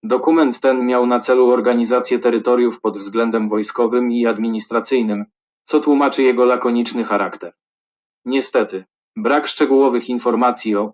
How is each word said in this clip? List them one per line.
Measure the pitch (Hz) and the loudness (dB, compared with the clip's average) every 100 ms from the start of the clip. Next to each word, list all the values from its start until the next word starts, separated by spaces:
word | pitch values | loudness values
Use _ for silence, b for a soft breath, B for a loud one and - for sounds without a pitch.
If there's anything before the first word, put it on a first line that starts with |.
Dokument | 110 127 143 160 143 120 | 0 0 2 2 2 2
ten | 135 127 123 | 0 0 0
miał | 127 123 | 0 2
na | 123 | 0
celu | 120 127 123 | 2 4 4
organizację | 123 117 120 117 123 123 123 | 4 2 0 2 0 0 0
terytoriów | 123 113 120 123 120 110 | 0 0 2 2 2 0
pod | 110 101 | -6 -6
względem | - 110 117 113 107 | -6 -4 -2 -2 -2
wojskowym | 110 104 - 117 123 123 | -2 -4 -2 0 0 -2
i | 120 117 | 0 -2
administracyjnym, | 107 113 110 - 117 113 127 110 104 107 _ _ _ | -2 -4 -4 -2 -4 0 0 0 -4 -8 _ _ _
co | - 151 | -2 0
tłumaczy | 147 139 143 131 | 2 2 2 2
jego | 131 120 | 2 4
lakoniczny | 123 123 123 120 117 123 | 2 2 0 -2 -2 -4
charakter. | 110 101 95 - 87 _ _ _ _ _ _ _ | -4 -2 -4 -8 -16 _ _ _ _ _ _ _
Niestety, | 123 135 127 - - 95 - _ _ - | -4 -2 0 0 -2 -6 -14 _ _ -6
brak | 110 147 147 | -2 0 -2
szczegółowych | - 147 135 135 120 117 | -2 2 4 4 0 -4
informacji | 123 120 113 123 120 110 101 | -4 -2 0 0 0 -2 -2
o | 107 | -2